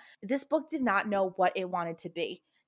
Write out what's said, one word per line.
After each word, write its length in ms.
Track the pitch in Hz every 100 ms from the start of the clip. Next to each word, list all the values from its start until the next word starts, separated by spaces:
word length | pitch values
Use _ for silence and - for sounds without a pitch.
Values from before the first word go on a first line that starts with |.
| - -
this 220 | 196 269
book 240 | - 311 302
did 140 | 311
not 260 | 247 196 208
know 220 | 202 190 180
what 160 | 180 190
it 140 | 180
wanted 280 | 180 170 165
to 120 | 185
be. 320 | 175 165 185 _ _